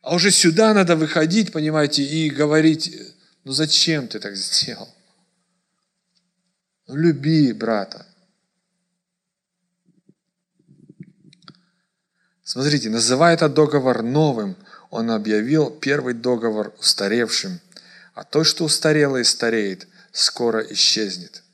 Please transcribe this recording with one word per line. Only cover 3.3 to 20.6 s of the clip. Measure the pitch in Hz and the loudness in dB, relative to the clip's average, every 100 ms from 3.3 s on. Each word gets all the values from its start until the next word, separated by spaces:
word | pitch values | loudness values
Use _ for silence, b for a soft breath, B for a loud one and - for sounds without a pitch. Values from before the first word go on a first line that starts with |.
| _ | _
"Ну | 135 | -8
зачем | 135 156 - - 156 120 | -4 0 2 2 0 -4
ты | 107 | -10
так | 104 | -12
сделал? | 98 - - - 110 98 _ _ _ _ _ _ _ _ _ _ _ _ _ _ _ _ _ _ _ _ | -10 -4 -2 -4 -8 -16 _ _ _ _ _ _ _ _ _ _ _ _ _ _ _ _ _ _ _ _
Ну | 135 | 0
люби | 170 139 143 160 139 | 0 2 0 2 2
брата". | 107 113 110 95 - - _ _ _ _ _ _ _ _ _ _ _ _ _ _ _ _ _ _ 180 _ _ _ _ _ _ _ _ _ - - _ _ _ - b b b b _ _ _ _ _ | 0 -2 -4 -4 -14 -20 _ _ _ _ _ _ _ _ _ _ _ _ _ _ _ _ _ _ _ _ _ _ _ _ _ _ _ _ -20 -20 _ _ _ -20 b b b b _ _ _ _ _
Смотрите, | - 123 139 147 117 | -12 -4 0 0 -2
называя | 113 113 127 170 | -2 0 4 4
этот | 165 156 | 4 2
договор | 139 147 147 131 117 | 2 2 2 0 0
новым, | 113 143 156 120 101 92 B B B | 0 2 2 0 -6 -8 B B B
он | 117 117 | -6 -2
объявил | 110 107 107 113 156 139 | -2 0 -2 2 2 2
первый | - 143 143 127 | -2 -2 -2 -2
договор | 120 123 120 113 107 104 - | -4 -2 0 -2 -2 -6 -2
устаревшим, | - - 98 113 113 - 95 90 _ B B B B | 0 0 0 0 -2 -4 -6 -10 _ B B B B
а | - | -20
то, | - 151 | -4 0
что | 160 - | 0 0
устарело | 165 - 160 156 147 131 | -2 0 2 4 2 2
и | |
стареет, | 117 - 117 113 101 92 - b b | 0 0 0 0 -2 -6 -14 b b
скоро | - - - 120 110 | -4 -4 0 -2 -2